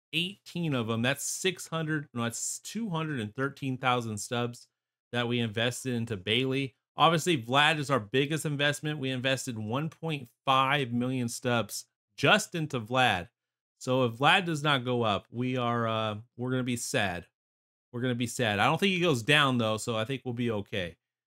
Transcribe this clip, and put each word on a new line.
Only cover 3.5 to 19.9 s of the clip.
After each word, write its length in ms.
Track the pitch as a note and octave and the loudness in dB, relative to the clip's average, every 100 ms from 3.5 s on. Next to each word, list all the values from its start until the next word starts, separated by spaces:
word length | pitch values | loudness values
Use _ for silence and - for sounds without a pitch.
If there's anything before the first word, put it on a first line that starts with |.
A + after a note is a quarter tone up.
| C3+ C3+ B2+ | -4 -6 -2
thousand 420 | C3 B2 A#2 G#2 | 0 0 0 -6
stubs 500 | - A#2+ A#2+ A#2+ - _ _ _ - | -4 -2 -4 -6 -20 _ _ _ -6
that 160 | A#2+ A#2+ | -4 0
we 140 | A#2+ | 0
invested 540 | A#2 G#2 A#2+ B2 C3 | 0 0 -2 -2 -4
into 220 | A#2+ A#2 G#2 | -2 -2 -4
Bailey. 600 | G2 A2+ C3 C3 C3+ _ _ - | 0 2 2 -2 -4 _ _ 2
Obviously, 440 | D3+ E3 F3+ D#3 | 4 4 2 0
Vlad 380 | A2+ C3+ D3 D#3 | 2 4 4 2
is 120 | C3+ | 0
our 80 | C3 | 0
biggest 480 | G2+ C3 C#3+ D#3+ D#3+ | 2 0 0 -2 -4
investment. 540 | C#3+ D3 C#3+ D3+ D3+ | 0 0 0 -4 -4
We 100 | C3 | -4
invested 480 | C3 C3 C3 - A2 | -2 0 -2 -2 -6
one 320 | G#2+ B2+ D#3+ | -4 -2 -4
point 380 | - E3 D3 B2 _ | -6 -6 -6 -8 _
five 480 | - C3 C3+ D3 B2+ | 2 4 4 2 2
million 360 | A#2+ B2 C3 A#2+ | 0 0 -2 -4
stubs 580 | - B2 A#2+ G#2 - - _ _ - | -2 0 0 0 -6 -12 _ _ 0
just 380 | C#3 G3+ - | 4 4 2
into 260 | E3+ D3+ B2+ | -4 -4 -4
Vlad. 480 | G#2+ B2+ B2 F#2 E2+ _ _ _ _ - | 0 4 4 2 -4 _ _ _ _ -10
So 240 | - B2+ | 0 2
if 100 | B2 | 2
Vlad 300 | A2+ C#3+ F#3+ | 4 4 4
does 180 | F3 D3+ | 2 -2
not 220 | D3+ C#3 | 2 0
go 180 | B2 B2 | 0 0
up, 240 | A2+ G#2 - | 2 0 -4
we 240 | A#2 B2+ B2+ | -6 -2 -2
are, 320 | A#2+ A#2+ A2+ | 0 0 0
uh, 280 | A2 A2 G#2 A2 - | 0 -2 -4 -10 -8
we're 140 | B2+ | -2
gonna 120 | C3 | -2
be 140 | B2 A#2+ | 0 -4
sad. 500 | - B2+ G2+ F2 - _ _ _ _ _ _ | -2 0 0 -2 -10 _ _ _ _ _ _
We're 80 | A#2+ | -4
gonna 140 | B2+ | -2
be 140 | A#2+ A#2+ | -2 -2
sad. 320 | - A#2 G2+ | 0 0 4
I 60 | A#2+ | 4
don't 120 | D#3+ | 4
think 140 | G3+ | 2
he 80 | F#3 | 2
goes 220 | F3 C3 | 2 2
down 360 | A2 D3 C#3 B2 | 4 4 6 4
though, 200 | A2 G#2+ | 2 0
so 180 | - | -2